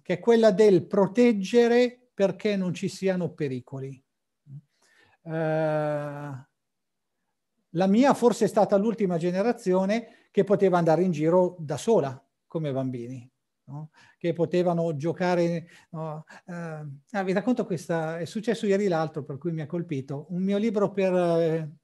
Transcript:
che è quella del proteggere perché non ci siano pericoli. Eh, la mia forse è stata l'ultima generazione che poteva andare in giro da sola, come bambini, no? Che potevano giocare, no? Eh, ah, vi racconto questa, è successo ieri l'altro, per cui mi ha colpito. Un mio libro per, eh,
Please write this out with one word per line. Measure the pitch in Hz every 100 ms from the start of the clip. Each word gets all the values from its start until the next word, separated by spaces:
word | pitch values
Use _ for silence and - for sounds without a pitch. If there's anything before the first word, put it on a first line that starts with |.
che | - -
è |
quella | - 233 220
del | 185 214 180 175
proteggere | 196 190 196 240 208 190 240 233 240 247 - _
perché | - 196 185 214 202
non | 180
ci | 170 190
siano | - 190 185 165
pericoli. | 160 147 127 - 135 135 135 _ _ _ _ _ 139 _ _ _ _ _ _
Eh, | 165 160 160 156 156 151 151 147 147 143 147 131 135 _ _ _ _ _ _ _ _ _ _ _ _ 165
la | 190
mia | 208 277
forse | - 233 202 202
è |
stata | 226 190 202
l'ultima | 220 196 196 170
generazione | 175 185 220 233 185 180 190 226 233 - _
che | -
poteva | 202 202 196 175
andare | 165 156
in | 185
giro | 147 156 180 180 180
da | 147 151
sola, | - 214 135 127 _ _ _
come | 165 151
bambini, | 131 131 123 117 127 120 _ _ _ -
no? | 143 156 _ _ _
Che | 170
potevano | 170 170 175 180 170 170 147
giocare, | 165 165 180 180 170 170 170 - _
no? | 160 160 151 - - -
Eh, |
ah, | 175 165 156 151 139 _ 202
vi | 190
racconto | 185 202 247 -
questa, | 170 - 165 160 165
è | 165
successo | 226 - 226 208
ieri | 196 202
l'altro, | 160 160 156
per | 135 139
cui | 170
mi | 160
ha | 147
colpito. | 175 170 139 135 139 160
Un | 180
mio | 190 202
libro | 226 208 202
per, | 202 190
eh, | 180 175 165 165 160 156 -